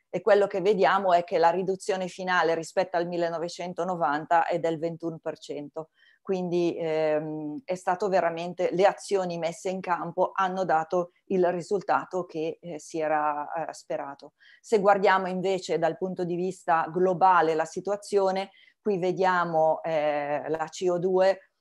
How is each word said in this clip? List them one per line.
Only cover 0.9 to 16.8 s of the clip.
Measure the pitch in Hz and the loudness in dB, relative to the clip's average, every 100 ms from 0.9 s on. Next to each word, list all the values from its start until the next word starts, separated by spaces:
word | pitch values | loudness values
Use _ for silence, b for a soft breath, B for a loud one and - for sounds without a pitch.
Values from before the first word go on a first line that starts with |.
| 196 190 | 4 4
è | 175 | 2
che | 175 175 | 2 2
la | 170 | 2
riduzione | 180 185 190 - 190 180 | 2 -2 -4 -2 -4 -4
finale | - 185 180 160 | -6 -2 2 2
rispetto | 165 160 - 180 175 | 0 -2 -2 -2 0
al | 175 | -2
millenovecentonovanta | 175 170 170 170 - 175 170 180 175 160 147 160 170 - | -2 -2 -2 -6 -8 -10 -6 -4 -2 0 -2 2 2 2
è | 170 | 0
del | 165 160 | -2 -2
ventuno | 165 160 165 160 | -4 -6 -8 -8
per | - 151 | -10 -10
cento. | - 143 147 - 160 b b b | -10 -10 -10 -12 -14 b b b
Quindi, | - 190 180 175 170 - | -6 -4 0 0 0 0
ehm, | 165 156 156 151 156 156 151 151 - | -2 0 2 0 -2 -8 -8 -10 -8
è | |
stato | 180 - 180 208 | -6 -2 -2 0
veramente, | 190 165 165 175 175 175 | 2 0 -2 -8 -4 -2
le | 175 196 | 4 4
azioni | - - 196 185 170 | 2 -2 -2 -2 -4
messe | 165 170 190 | -6 -4 -6
in | 190 | -6
campo | 185 170 165 170 185 | -4 -4 -4 -2 -2
hanno | - 190 185 180 | 0 -2 0 0
dato | 160 160 180 175 b - | 0 0 -2 -2 b -4
il | 190 175 | 2 2
risultato | 180 160 202 - 139 - 185 180 | 2 -2 -4 0 0 0 -6 -6
che, | 160 160 156 | -6 -6 -6
eh, | 170 151 | -10 -14
si | - 165 | -10 -4
era, | 151 151 151 147 143 170 151 | 0 0 0 -2 -6 -8 -8
eh, | |
sperato. | 143 - 156 143 143 147 _ b b | -10 -8 -8 -8 -14 -20 _ b b
Se | - 226 | 0 2
guardiamo | 190 202 196 190 185 | 4 4 6 4 2
invece | 185 185 190 - 165 | -2 -2 -2 -2 0
dal | 165 160 | 0 -2
punto | 190 180 | -6 -6
di | 175 175 | -4 -4
vista | 185 180 - 165 | -4 -6 0 0